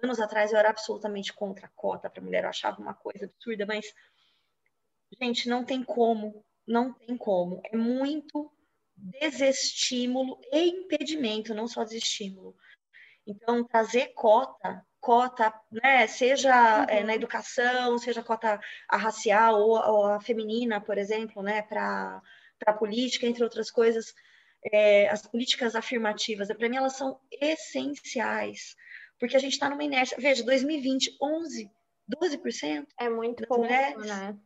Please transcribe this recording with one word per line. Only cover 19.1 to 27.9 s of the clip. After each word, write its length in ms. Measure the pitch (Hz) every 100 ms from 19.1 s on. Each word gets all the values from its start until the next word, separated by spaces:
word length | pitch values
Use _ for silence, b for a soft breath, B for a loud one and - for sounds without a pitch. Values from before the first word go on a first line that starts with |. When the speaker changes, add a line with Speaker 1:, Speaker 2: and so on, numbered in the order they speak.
| - 220 202 226 214
Speaker 1:
ou, 100 | 214
ou 320 | 226 214 208 202
a 140 | 208
feminina, 600 | 226 220 214 226 240 208
por 180 | 208 202
exemplo, 440 | 202 214 220 202
né, 200 | 196 214
pra, 580 | 214 208 202 196 190 190 b b b _
pra 140 | 226
política, 540 | 208 214 226 254 - 240
entre 160 | 233
outras 280 | 226 - 214
coisas, 440 | - 226 226 - b b b b b -
é, 360 | 208 208 202 202
as 140 | 208 -
políticas 480 | 233 254 - 240
afirmativas, 760 | 226 - 240 214 208 - 208 202
pra 140 | 214 233
mim, 80 | 262
elas 180 | 269
são 260 | 269 269 269 _
essenciais, 1500 | - 294 320 - 269 269